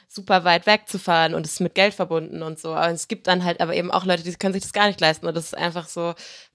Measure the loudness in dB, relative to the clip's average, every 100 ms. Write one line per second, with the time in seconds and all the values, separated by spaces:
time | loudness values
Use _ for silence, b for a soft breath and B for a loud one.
0 | B -14 2 2 6 4 4 2 2 -8
1 | 2 4 4 0 -4 -2 -2 2 2 2
2 | -2 -2 -4 -8 -10 -10 -6 0 0 0
3 | -6 -6 0 0 0 0 0 0 0 0
4 | 2 -2 -2 -4 -2 -2 -4 2 2 4
5 | 2 2 -4 -6 -6 -4 -4 -4 -10 -6
6 | -6 -6 B B B